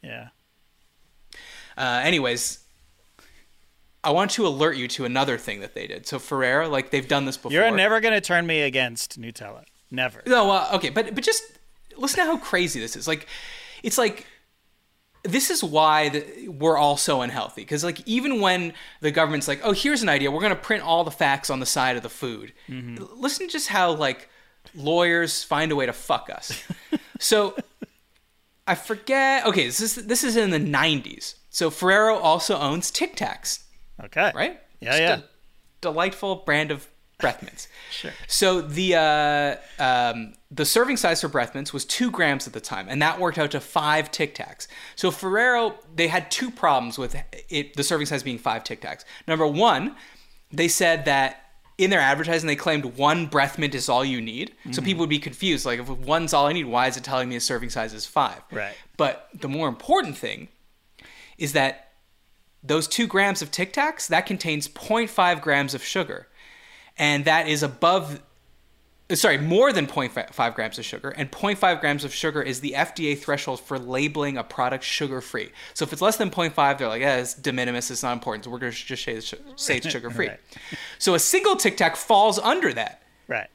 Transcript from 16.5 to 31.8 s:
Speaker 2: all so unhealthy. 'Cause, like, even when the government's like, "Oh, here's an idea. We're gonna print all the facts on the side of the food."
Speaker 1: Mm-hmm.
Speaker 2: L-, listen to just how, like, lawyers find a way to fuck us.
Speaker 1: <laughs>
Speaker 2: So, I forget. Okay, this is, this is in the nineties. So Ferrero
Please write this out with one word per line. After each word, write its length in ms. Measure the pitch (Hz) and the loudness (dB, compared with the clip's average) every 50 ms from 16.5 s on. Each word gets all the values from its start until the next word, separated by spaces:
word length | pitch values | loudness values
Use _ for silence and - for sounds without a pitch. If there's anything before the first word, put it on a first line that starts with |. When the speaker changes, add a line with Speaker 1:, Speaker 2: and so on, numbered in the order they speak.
| 170 135 147 165 160 143 | -8 0 4 4 6 6
Speaker 2:
all 180 | 147 147 143 | 6 4 4
so 240 | 139 - - 151 131 | 2 2 0 2 0
unhealthy. 440 | 123 120 127 131 110 - - - 104 | 0 -2 -4 -4 -6 -6 -8 -14 -10
'Cause, 180 | - 151 147 151 | -6 -6 -2 -2
like, 220 | 175 170 - - - | -4 -4 -6 -6 -2
even 320 | 220 247 254 294 269 226 | -2 0 0 0 0 2
when 320 | 196 190 185 180 175 170 165 - - - - - - | 2 2 2 2 0 -4 -8 -10 -20 -20 -20 -2 -2
the 80 | 151 | 0
government's 380 | 147 160 160 151 156 147 139 - | 4 4 2 4 2 -2 0 -2
like, 120 | 143 143 - | -4 -2 0
"Oh, 100 | 220 202 | 0 0
here's 300 | 190 - 277 294 254 226 | 2 2 0 0 2 2
an 60 | 190 | 2
idea. 220 | 147 139 139 139 | 2 4 2 2
We're 100 | 139 156 | 0 2
gonna 160 | 190 214 190 | 2 0 0
print 260 | - - - 220 202 - | 0 0 -2 -2 -2 2
all 220 | 156 165 170 175 | 2 2 2 2
the 60 | 156 | 0
facts 400 | 147 - 165 143 139 139 - - | 0 0 2 2 2 2 0 -4
on 100 | 143 131 | -4 -2
the 60 | 131 | -2
side 300 | - - 147 127 131 127 | -2 0 2 2 2 0
of 60 | 120 110 | -2 -4
the 60 | 117 | -8
food." 460 | - - - 127 117 104 104 113 - _ - - | -12 -8 -8 -8 -8 -8 -12 -18 -20 _ -16 -14
Speaker 1:
Mm-hmm. 320 | 131 127 123 120 120 117 196 | -12 -12 -10 -12 -12 -12 -14
Speaker 2:
L-, 80 | 190 - | -16 -12
listen 300 | 240 262 277 285 - 381 | -4 -4 -4 -2 -2 -6
to 60 | 349 - | -6 -6
just 160 | 320 - - | -6 -4 0
how, 240 | - 202 180 175 165 | 2 2 4 4 2
like, 380 | 151 151 135 131 - - - _ _ _ _ _ _ _ - _ | 2 0 -2 -2 -4 -10 -20 _ _ _ _ _ _ _ -20 _
lawyers 680 | 170 139 147 165 175 175 175 170 170 170 160 - - - | -6 -2 2 4 4 4 4 4 2 2 0 -2 -4 -2
find 260 | - 156 147 156 160 151 | -2 0 0 2 2 2
a 40 | |
way 80 | 143 135 | 0 0
to 60 | 120 117 | 0 -2
fuck 380 | - - - 147 117 - - | -6 -2 -2 -2 -2 -2 -8
us. 320 | - - - - - - - - | -14 -12 -10 -10 -12 -12 -10 -12
Speaker 1:
<laughs> 40 | 175 - - - - - - - - - - | -12 -12 -6 -4 -4 -4 -4 -6 -12 -4 0
Speaker 2:
So, 320 | - 226 214 208 190 - - - _ _ _ - - _ _ _ _ _ _ _ _ _ _ _ _ _ _ _ | 4 4 4 4 2 -2 -6 -12 _ _ _ -18 -18 _ _ _ _ _ _ _ _ _ _ _ _ _ _ _
I 80 | - 185 | -2 -2
forget. 680 | - - - 220 208 - - 269 269 269 269 269 269 - | -2 -2 -6 -6 -6 -2 0 2 4 4 4 4 4 2
Okay, 220 | 226 196 190 139 | 2 2 2 2
this 160 | 120 123 - 208 | 0 0 -2 -2
is, 240 | 226 - - 208 | -2 -4 -4 -2
this 180 | 208 233 240 - | -2 0 0 2
is 140 | 262 220 233 | 2 2 2
in 140 | 220 196 175 | 2 4 2
the 60 | 151 | 2
nineties. 760 | 147 147 147 135 143 160 156 139 117 - - - - - - _ _ _ | 0 2 2 4 4 4 2 0 -2 -8 -14 -12 -14 -14 -14 _ _ _
So 180 | - - 175 160 | -4 0 0 0
Ferrero 480 | 147 - | 0 2